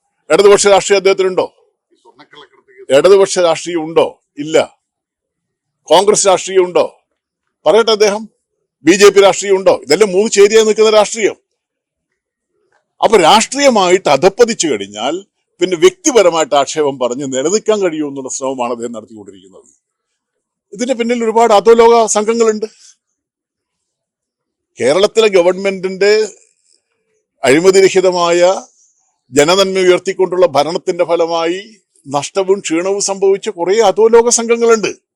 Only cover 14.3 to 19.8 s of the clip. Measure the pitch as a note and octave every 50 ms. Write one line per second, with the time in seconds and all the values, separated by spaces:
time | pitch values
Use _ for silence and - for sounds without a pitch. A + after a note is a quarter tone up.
14.3 | - - A#3+ A3+ A3 - F3 D#3 A#2+ G2+ G2+ G2 G2+ G#2 A2+ C#3 E3 F#3+ - _
15.3 | _ _ _ _ _ _ F3 F#3 F3+ D#3 E3+ F#3 - - - D#4 B3+ A3 F#3 F3
16.3 | E3 D#3+ D#3 B2 D3 C#3+ C3+ - - D#3 D3+ C#3 C#3 B2 B2 A#2 B2 C#3 D3 C3+
17.3 | C3 C3 C3+ E3 G3+ A3 G#3+ A3 G#3+ G3+ F#3+ F3 D#3 D#3 D3+ C#3+ C#3 C#3 C3 B2
18.3 | - - C3+ C3 C3+ B2+ A#2+ A#2+ B2 A#2 A#2 A#2+ A#2 A2 G#2+ - A2+ G#2+ G2 G2+
19.3 | G2 F#2 F#2+ F#2 F#2 E2+ _ _ _ _